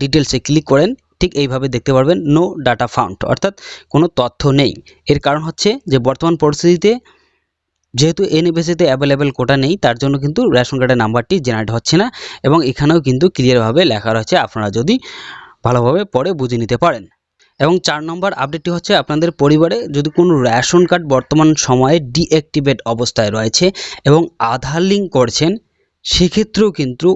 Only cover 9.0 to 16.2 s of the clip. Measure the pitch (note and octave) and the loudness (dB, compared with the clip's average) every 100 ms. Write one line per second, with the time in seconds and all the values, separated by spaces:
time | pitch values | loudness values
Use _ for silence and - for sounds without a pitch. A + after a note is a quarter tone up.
9 | C#3+ C#3 C#3+ B2+ B2+ C#3 C3+ G3 C3 A#2 | 0 0 0 -2 0 0 0 0 0 0
10 | C#3 C#3 C#3+ E3+ A#3+ B2 B2 C3+ B2+ B2 | -2 -2 -2 0 2 2 0 0 0 2
11 | A2 A#2 A#2 F#3+ B2+ A2 A2 A2+ - E3 | 0 -2 -2 -2 -2 -4 -2 -4 0 0
12 | A#3 - - - C3 D#3+ C3 - D3 E3 | 0 -6 -16 -4 0 2 0 0 0 2
13 | C3 B2+ F#3 - B2+ B2 A2 C#3 F#3+ G#2+ | 0 0 0 2 2 2 2 2 0 -2
14 | A2 A2 A2 F3+ B2+ A2+ G#2+ G#2+ C#3+ B3+ | -2 -2 0 -2 0 -4 -2 -2 0 -2
15 | - - - - - _ A#2+ B2 A#2+ E3+ | -4 -16 -18 -20 -20 _ 0 2 2 0
16 | G3+ B2+ | -2 -2